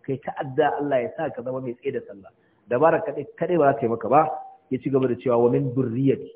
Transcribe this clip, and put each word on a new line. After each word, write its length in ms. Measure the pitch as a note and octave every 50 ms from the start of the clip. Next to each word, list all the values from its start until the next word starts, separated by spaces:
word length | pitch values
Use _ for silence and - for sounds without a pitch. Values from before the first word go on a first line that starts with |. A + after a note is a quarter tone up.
Kai 140 | _ - C3+ B2+
ta'adda 580 | - - - - F3 C#3 B2+ C#3+ D#3 - - -
Allah 220 | D3 C#3+ C3+ B2+
ya 80 | A#2+ A2+ -
sa 140 | - E3 C#3
ka 120 | - -
zama 180 | A#2 B2+ B2+ C3+
mai 140 | C3 B2 A#2+
tsaye 180 | _ _ C#3
da 80 | B2 A#2 - -
sallah. 220 | G2+ G2 G2 - _ _ _ _ _ _ _ -
Dabara 320 | A#2+ B2+ D#3 E3 E3 D#3 D#3+
kaɗai, 220 | D3 C#3+ D3+ C#3+ - -
kaɗai 220 | - E3+ E3 F3+ E3
ba 140 | D3 C#3
za 20 | C3+
ta 60 | -
yi 60 | B2+ A2
maka 200 | A#2 A2+ - G2+
ba. 200 | C3 D3+ D#3+ D#3 - - - - - _ _ _
Ya 80 | C3+ B2+
ci 120 | - C#3+
gaba 180 | C3 C3+ C3 B2
da 60 | A#2+
cewa, 200 | A#2 - B2+ A#2+
"Wa 140 | A#2 A#2+ A#2+
min 220 | A#2+ C#3 C#3+ C3 A#2
durriyati." 560 | C3 B2+ A2+ A2 B2+ C3+ C3+ - - - - -